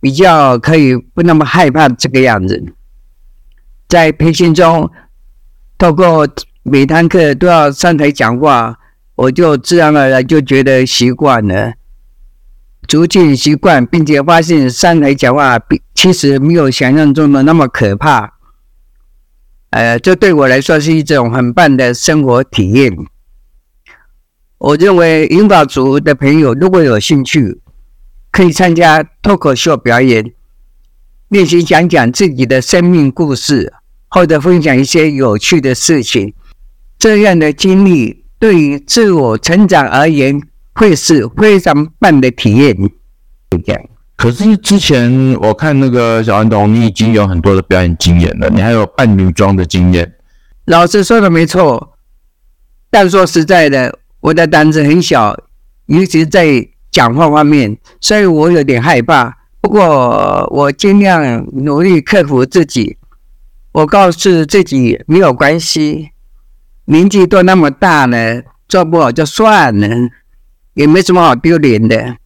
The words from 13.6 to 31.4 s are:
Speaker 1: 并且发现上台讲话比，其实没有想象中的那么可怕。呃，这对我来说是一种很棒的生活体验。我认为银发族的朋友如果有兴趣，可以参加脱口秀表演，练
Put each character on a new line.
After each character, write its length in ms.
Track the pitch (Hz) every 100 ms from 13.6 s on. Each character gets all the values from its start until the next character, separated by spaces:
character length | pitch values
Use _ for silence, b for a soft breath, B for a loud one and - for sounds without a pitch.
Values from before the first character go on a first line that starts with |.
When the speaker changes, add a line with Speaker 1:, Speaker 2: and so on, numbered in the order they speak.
| 190 151 123
Speaker 1:
并 180 | 170
且 200 | 151 147
发 180 | 139 165
现 260 | 165 165 131
上 320 | 123 180 165
台 140 | 143
讲 200 | 139 123
话 260 | 135 139 120
比， 220 | - - _
其 180 | - 180
实 260 | 180 143 135
没 140 | 143
有 160 | 170 139
想 260 | 127 127 143
象 180 | 151
中 180 | 139 151
的 120 | 139
那 100 | 135
么 140 | 165 135
可 280 | - 110 101
怕。 380 | 147 131 104 _ _ _ _ _ _ _ _ _ _ _ _ _ _
呃， 260 | - 117 117
这 160 | 185 185
对 160 | 202
我 140 | 160 135
来 140 | 127
说 180 | 139 160
是 140 | 151
一 80 | 160
种 300 | 147 143 120
很 200 | 123 123
棒 220 | 120 165 131
的 180 | 127
生 280 | 123 - 156
活 220 | 135 120
体 280 | 131 - 95
验。 240 | 113 135 87 85 _ _ _ _ _ _ _ _ b b _ _ _ _ _
我 200 | - 151
认 180 | 185 185
为 300 | 165 160 156
银 220 | 170 208
发 160 | 190 143
族 340 | - 131 139
的 160 | 151 139
朋 240 | 139 151
友 140 | 143
如 160 | 123 185
果 120 | 185
有 160 | 151 110
兴 240 | - 151
趣， 360 | 131 160 113 - _ _ _ _ - - _
可 120 | -
以 80 | 180
参 220 | 156 185
加 300 | 165 170 156 156 _
脱 140 | - 196
口 180 | 156
秀 220 | 127 - 151
表 240 | - 120
演， 320 | 131 113 110 _ _ _ _ _ _ _ _ _ _
练 160 | 202